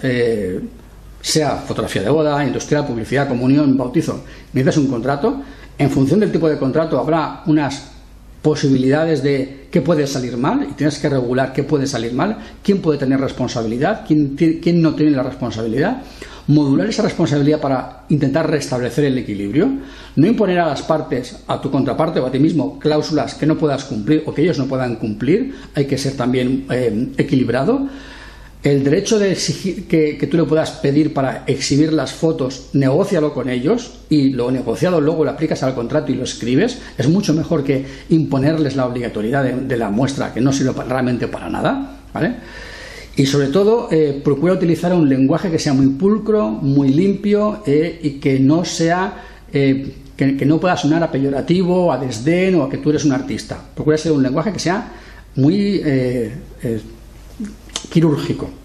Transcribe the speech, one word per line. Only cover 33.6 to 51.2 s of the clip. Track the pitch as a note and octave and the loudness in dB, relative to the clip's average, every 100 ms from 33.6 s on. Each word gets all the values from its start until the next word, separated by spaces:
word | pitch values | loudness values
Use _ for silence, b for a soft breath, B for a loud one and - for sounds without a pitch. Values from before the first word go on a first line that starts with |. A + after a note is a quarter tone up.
| C#3 A#3+ - - - | 0 -2 -4 -12 0
y | D3+ C3+ | 2 4
lo | B2 B2 | 2 0
negociado | C3 A2+ A2+ F3+ E3+ | -2 -2 0 2 2
luego | C#3+ E3 | 2 2
lo | D3+ | 0
aplicas | - D3+ E3 | 0 -2 -2
al | C3 A#2+ | -2 -2
contrato | A#2 D3+ C#3 | -2 -2 0
y | A#2+ | -2
lo | |
escribes. | A#2 - A2+ B2+ A#3+ - B B | -4 -6 0 2 2 -2 B B
Es | B2+ | 2
mucho | F#3 G3+ D#3 | 2 2 0
mejor | C#3+ E3 | 0 0
que | C#3 C3+ C3+ B B | 0 -2 -2 B B
imponerles | D#3+ C#3 C3 C#3+ D#3+ D3 C#3 | 2 2 2 2 2 0 0
la | B2+ | -2
obligatoriedad | A#2+ A#2 G#2+ G#2+ C#3 | -2 -4 -4 -2 0
de, | C3 | 0
de | B2+ C3+ A#2+ | -2 -2 -2
la | G#2+ | 0
muestra, | G2+ C3+ - G2+ | 0 0 0 -4
que | G#2+ | 0
no | C3+ | 2
sirve | C3+ C3 | 2 0
pa-, | A#2+ | -2
realmente | A2+ B2+ B2 A#2+ A#2 | -4 -2 0 0 -2
para | - A#2 | -6 -6
nada, | - D3+ C4+ C#4 - - | -2 0 -2 -4 -12 -10
¿vale? | - A3 B3 B B B B B B B - | -4 -4 -4 B B B B B B B 0
Y | C3+ | 2
sobre | C#3+ C#3 | 2 2
todo, | F#3+ G3+ A#3 - | 2 4 2 2
eh, | D#3+ D3+ C3+ | 2 2 0
procura | D3+ C#3 E3+ | 0 2 2
utilizar | F#3 E3+ D#3 F3 | 2 2 0 2
un | F3+ D3 | 2 4
lenguaje | C3 C3+ E3 F#3+ | 4 2 2 0
que | D#3 | -2
sea | D3+ | 2
muy | C3+ C3+ | 4 4
pulcro, | C#3 G3 G#3+ A3 G#3+ G#3+ | 4 2 2 2 0 0
muy | E3 C#3+ C#3 C#3 | -2 0 2 4
limpio, | C#3+ G3 G3 G#3 G#3 G#3 G#3 - | 4 2 2 2 2 2 -2 0
eh, | C#3+ E3+ - | 2 2 -2
y | D3+ | -6
que | C3+ C#3 C3+ | -2 0 4
no | C3+ D#3+ F3 | 4 4 0
sea, | - E3 F3 F#3+ - B B B | -2 0 0 -2 -6 B B B
eh, | C#3+ C#3 C3+ - - - - | 0 2 2 -2 -12 -10 -2
que, | C3+ C3+ | 0 2
que | C#3 | 2
no | D#3 | 2
pueda | F3+ F3 | 2 2
sonar | C#3+ E3 | 2 2
a | E3 | 0
peyorativo, | C3+ | 0